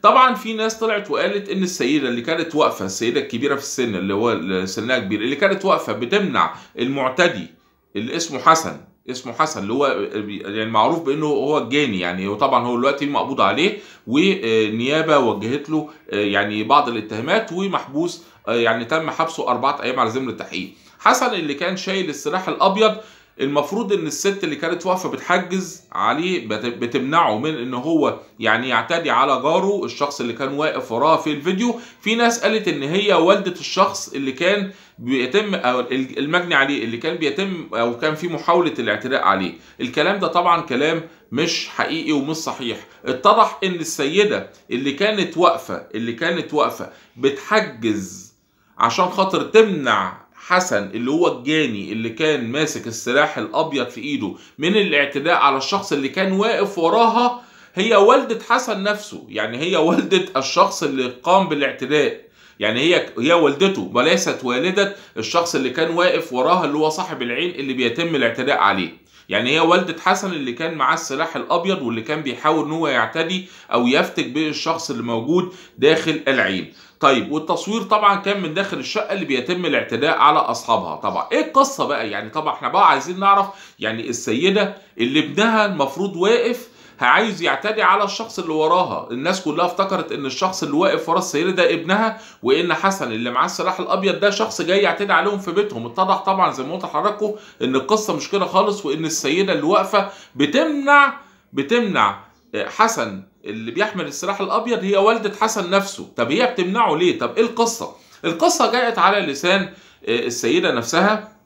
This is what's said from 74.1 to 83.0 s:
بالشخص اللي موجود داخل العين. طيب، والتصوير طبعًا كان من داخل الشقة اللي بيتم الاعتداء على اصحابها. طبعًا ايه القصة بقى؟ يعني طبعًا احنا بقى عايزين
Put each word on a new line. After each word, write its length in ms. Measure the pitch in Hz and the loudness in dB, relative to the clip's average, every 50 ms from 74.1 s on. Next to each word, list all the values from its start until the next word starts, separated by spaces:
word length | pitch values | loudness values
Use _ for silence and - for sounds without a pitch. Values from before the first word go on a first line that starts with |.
| - - 151 - | -2 -4 -4 -4
بالشخص 640 | 123 147 160 151 143 - - 165 160 - - - | -2 -2 -2 -2 -4 -4 -2 -2 -4 -4 -4 -6
اللي 140 | 139 117 117 | -6 -6 -4
موجود 500 | 120 117 113 113 139 160 180 185 180 - - - - _ - | -4 -4 -4 -2 0 0 0 0 -2 -8 -16 -20 -20 _ 4
داخل 440 | - 147 160 156 156 160 151 151 - - | 6 6 6 6 2 -2 -2 -2 0 0
العين. 460 | 135 127 104 92 98 92 80 - - - - - _ _ | 2 2 2 2 0 -2 -6 -8 -12 -20 -20 -20 _ _
طيب، 320 | - 139 139 123 101 98 | 4 4 4 4 2 -2
والتصوير 500 | 143 156 156 - 180 165 - - 214 226 | -4 -4 -2 -2 -4 -4 -2 -4 -4 -4
طبعًا 340 | 226 196 220 214 208 202 196 | 0 2 2 4 6 4 4
كان 260 | 190 190 196 202 202 | 4 0 -2 -2 -2
من 120 | 185 160 156 | -2 -4 -2
داخل 240 | 175 196 190 185 147 | -2 -4 -2 -4 -8
الشقة 360 | 127 - - 214 - - 190 | -8 -6 -4 -6 -4 -4 -4
اللي 120 | 196 185 | -6 -2
بيتم 400 | 139 139 123 123 165 180 180 180 | -2 -2 -2 -2 -2 -4 -2 -2
الاعتداء 520 | 160 139 120 107 - 120 113 139 156 160 - | 0 0 0 0 0 -2 0 0 0 2 4
على 220 | 123 147 151 156 | 4 4 4 4
اصحابها. 560 | - - 120 117 - - 117 104 92 85 76 | 2 0 -2 -6 0 0 0 0 0 -4 -8
طبعًا 320 | 78 - 101 95 90 - - | -6 -6 -4 -4 -4 -4 -2
ايه 140 | 226 285 311 | -2 -2 -2
القصة 400 | - - 269 277 269 - - 143 | 2 4 2 2 2 2 -4 -2
بقى؟ 240 | 120 147 120 117 107 | -2 -2 -4 -4 -4
يعني 200 | 101 101 107 110 | -6 -8 -8 -6
طبعًا 240 | - 156 151 151 131 | -8 -6 -4 -4 -6
احنا 140 | - 151 123 | -4 -4 0
بقى 200 | - 185 202 170 | 2 6 6 6
عايزين 300 | 147 139 | 6 4